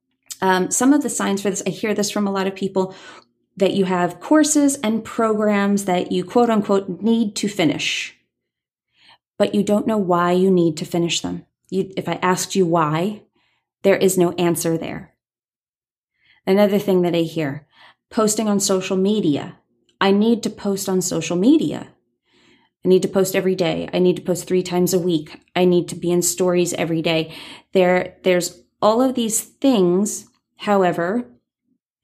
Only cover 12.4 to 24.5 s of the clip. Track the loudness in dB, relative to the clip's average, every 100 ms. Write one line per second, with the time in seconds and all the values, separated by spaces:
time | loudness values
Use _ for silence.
12.4 | -2 0 2 2 0 0 -2 -6 _ _
13.4 | _ _ _ _ 2 4 2 2 0 2
14.4 | -2 0 -2 -4 -6 -12 -16 _ _ _
15.4 | _ _ _ _ _ _ _ _ _ _
16.4 | 0 2 4 2 2 2 2 0 -2 -4
17.4 | -6 -8 _ _ -20 _ _ 0 0 0
18.4 | 0 0 0 -2 -2 0 0 0 0 -2
19.4 | -6 -16 _ _ _ -2 2 4 2 0
20.4 | -4 -6 -6 -4 -2 -2 -2 -4 -4 2
21.4 | 4 4 2 -6 -12 _ _ _ _ _
22.4 | _ _ _ _ 2 2 2 0 0 0
23.4 | -2 0 -2 -2 -4 2 2 2 -2 -6
24.4 | -2